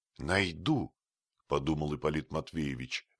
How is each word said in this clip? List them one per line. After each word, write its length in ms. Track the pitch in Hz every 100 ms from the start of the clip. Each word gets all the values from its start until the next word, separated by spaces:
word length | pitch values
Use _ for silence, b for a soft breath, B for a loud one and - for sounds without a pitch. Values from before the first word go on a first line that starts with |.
| _ -
«Найду», 760 | 71 95 95 80 90 151 65 - _ _ _ _ -
подумал 420 | 69 71 76 76 73
Ипполит 340 | 76 78 -
Матвеевич, 760 | 78 73 82 73 64 64 - -